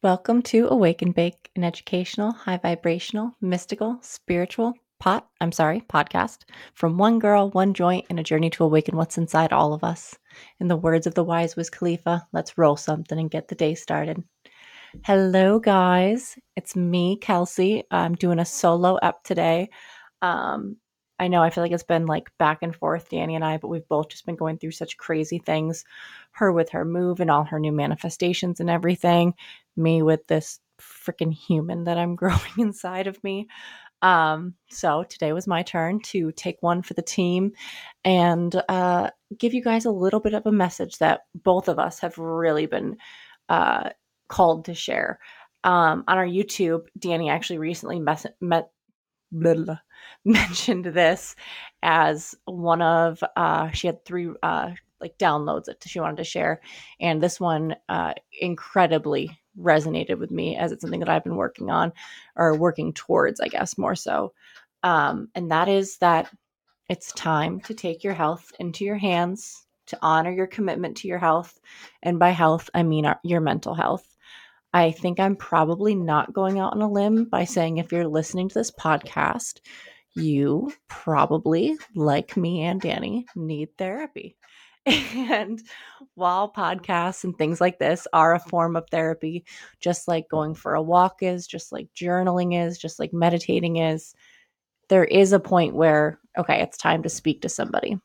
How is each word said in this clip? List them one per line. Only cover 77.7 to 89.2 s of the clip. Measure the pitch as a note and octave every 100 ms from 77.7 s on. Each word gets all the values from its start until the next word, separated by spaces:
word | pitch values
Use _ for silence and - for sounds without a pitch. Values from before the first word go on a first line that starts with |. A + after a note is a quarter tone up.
| E3
if | E3
you're | E3+ E3+
listening | D#3 D#3+ F#3 F#3
to | G#3+
this | A3+
podcast, | - D#3+ D#3 - - D3 - - - - - - - _
you | - D#3+ C#3 C#3 D3 C4+ - _
probably, | - - D3+ C#3+ D#3+ D#3 E3 A#3+ D#4 - F3
like | D3+ C#3+ - -
me | E3+ F3
and | E3 F#3
Danny, | F3+ - - A3 A#3+ F#3
need | D#3+ D3+ D#3 _
therapy. | F#3 A3 D4+ - - _
<laughs> | _ _ _ _ -
And | D4+ C4+ A#3+ A#3+ A3 F#3+ A3 A3+ - - - C4+ -
while | F3+ F3+ G#3
podcasts | G#3 E3+ F#3 - F3 F3 F#3+
and | F#3 F3
things | D#3 E3
like | F3+ F3+
this | C#3+ F3 -
are | E3 D#3+
a | E3+
form | E3+ E3+ E3+ E3
of | E3
therapy, | E3 D#3+ E3